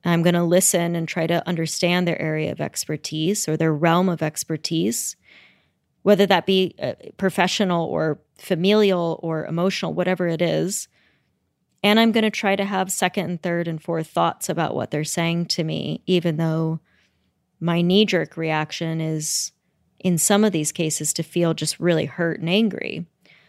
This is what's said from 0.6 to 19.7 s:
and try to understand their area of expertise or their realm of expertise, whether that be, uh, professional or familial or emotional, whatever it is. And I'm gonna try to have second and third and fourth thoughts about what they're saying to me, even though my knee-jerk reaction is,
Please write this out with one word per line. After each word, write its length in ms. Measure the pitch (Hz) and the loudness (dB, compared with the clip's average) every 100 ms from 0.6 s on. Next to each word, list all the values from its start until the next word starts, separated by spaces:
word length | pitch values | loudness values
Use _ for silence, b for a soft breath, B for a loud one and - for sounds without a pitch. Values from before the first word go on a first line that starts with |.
| - 175 170 170 | 4 2 0 -2
and 120 | 165 | -4
try 200 | - 156 | -4 0
to 200 | 170 - | -2 -2
understand 600 | 170 165 - 175 180 175 | -4 -4 0 0 2 0
their 140 | - | -2
area 300 | 160 156 156 | -2 -4 -4
of 100 | 151 | -4
expertise 840 | 147 - - 151 - 156 156 214 - | -6 -6 -8 -8 -6 -4 -2 -2 -2
or 80 | 156 | 0
their 180 | 160 | 0
realm 360 | 147 165 170 185 | 2 2 4 2
of 120 | 165 | 0
expertise, 960 | 156 - - 156 - 165 196 240 - - b b b b b _ _ _ | -4 -4 -8 -6 -2 -2 0 -2 -8 -10 b b b b b _ _ _
whether 240 | 185 190 196 | 4 4 6
that 200 | 185 180 | 4 4
be, 300 | 190 185 - | 2 2 -2
uh, 120 | 131 - - - | -8 -8 -16 -4
professional 680 | 190 185 185 - 190 170 165 | -2 2 0 2 0 0 0
or 340 | 160 156 147 _ _ | -2 -2 -4 _ _
familial 840 | - 165 185 214 202 180 170 - | -4 0 2 4 4 2 -2 -4
or 240 | 165 160 - | -4 -4 -4
emotional, 480 | 165 185 - 170 | -2 0 -2 -4
whatever 340 | 160 180 180 175 | -2 -2 0 -2
it 140 | 165 | 0
is. 460 | 170 156 170 208 - _ _ _ _ _ _ _ _ _ | 0 0 -2 -4 -10 _ _ _ _ _ _ _ _ _
And 160 | 202 220 | 2 4
I'm 120 | 226 | 4
gonna 200 | 220 220 | 4 0
try 240 | - 208 196 | 0 0 0
to 100 | 196 | 0
have 260 | 190 190 | -2 -2
second 380 | - 180 196 175 | -2 -2 -2 -4
and 120 | 175 | -4
third 260 | 180 170 170 | -2 -2 -2
and 140 | 160 | -6
fourth 260 | - 165 160 | -4 -4 -2
thoughts 420 | - 170 - - | 0 0 0 -6
about 260 | 170 160 - | -2 -2 -2
what 160 | - | -4
they're 120 | 151 | -4
saying 440 | 151 - 165 170 170 | -4 -2 0 -2 -2
to 160 | - | -2
me, 380 | 160 156 - 156 - | -2 -4 -6 -6 0
even 300 | 180 170 151 | 0 2 0
though 420 | 160 160 160 160 _ _ _ _ _ _ _ _ | 0 0 0 -2 _ _ _ _ _ _ _ _
my 220 | 165 170 | -2 0
knee-jerk 560 | 175 190 214 180 156 - | 4 4 4 2 -2 -4
reaction 640 | 160 156 151 - 165 160 | -2 -2 -4 -6 -4 -4
is, 520 | 160 156 151 - - _ _ | -2 -4 -4 -6 -6 _ _